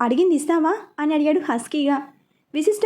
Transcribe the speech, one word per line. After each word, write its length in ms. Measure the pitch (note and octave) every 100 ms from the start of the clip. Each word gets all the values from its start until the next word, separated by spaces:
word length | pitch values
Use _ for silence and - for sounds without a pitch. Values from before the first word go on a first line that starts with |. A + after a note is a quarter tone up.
అడిగింది 340 | A#3+ B3+ F#4 D4
ఇస్తావా?" 400 | D4 E4+ D#4+ G#4+ - -
అని 140 | D4+
అడిగాడు 280 | D#4 D4 F4 D4
హస్కీగా. 500 | A#3 A#3+ D4+ C#4 C#4 D4 _ _ _ _
విశిష్ట 280 | D4 D#4+ G#4